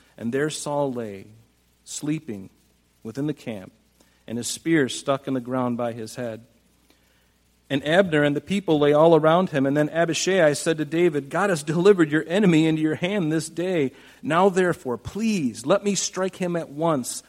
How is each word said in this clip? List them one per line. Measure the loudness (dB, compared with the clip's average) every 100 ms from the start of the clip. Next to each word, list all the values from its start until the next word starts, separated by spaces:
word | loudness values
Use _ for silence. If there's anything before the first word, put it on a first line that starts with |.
| _ -12
and | -6
there | -2 -4
Saul | -4 -6 -4 -2
lay, | -4 -10 -12 -18 -20 _ _ _ _
sleeping | -16 -10 -6 -6 -8 -12 -14 _ _ _ _ _
within | -14 -8 -6
the |
camp, | -6 -10 -12 -14 -20 _ _ _ _ -12
and | -10
his | -8
spear | -8 0 2 0
stuck | -2 -4 -4 -4
in |
the | -6
ground | -4 -2 -2 -2
by | -4
his | -6 -12 -10
head. | -10 -10 -16 _ _ _ _ _ _ _ _ _ _ _ -6
And | -4 0
Abner | 2 4 4
and | 2 0
the |
people | -2 -4 0 2
lay | 4
all | 6 6 6
around | 6 4 2
him. | 0
And | 0
then | 2 0
Abishai | 0 0 0 0 4 4
said | 2 0 -2
to |
David, | -2 2 2 0 -4
"God | -2 -2
has | -2
delivered | -2 2 6 6 4
your | 0 0
enemy | 2 4 6 4
into | 2
your | 0 -2
hand | -4 -2 -2
this | -2 -4
day. | -6 -2 0 -2 -4 -20 -12
Now | -2 2 2
therefore, | 2 0 -2 -4 -8
please, | -8 -6 -2 0 -2 -4
let | 0 0
me | 0
strike | -4 -4 -4 -6 -4
him | -6 -4
at | -8
once | -4 -2 -2 -4 -10